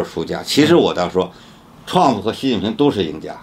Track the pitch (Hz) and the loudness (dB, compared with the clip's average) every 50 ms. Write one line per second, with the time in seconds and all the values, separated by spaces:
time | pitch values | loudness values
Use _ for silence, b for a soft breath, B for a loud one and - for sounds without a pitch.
0 | 87 - - 85 82 - 87 78 87 - - 139 151 156 175 160 113 87 80 90 | 0 -2 -4 -8 -8 -6 -8 -8 -6 -2 2 2 4 6 6 6 4 4 2 0
1 | 90 85 - 92 90 87 B B B B B B B - - - - - - 180 | -2 0 0 0 -2 -2 B B B B B B B -20 -20 -20 -10 -2 0 2
2 | 180 143 120 101 92 113 107 - - 135 120 95 87 110 110 113 143 143 127 104 | 2 2 2 0 -2 -4 -4 -4 -2 -2 -2 -2 -2 -4 0 2 2 2 2 0
3 | 90 78 76 80 78 80 - - | -2 -4 -6 -8 -12 -14 -14 -16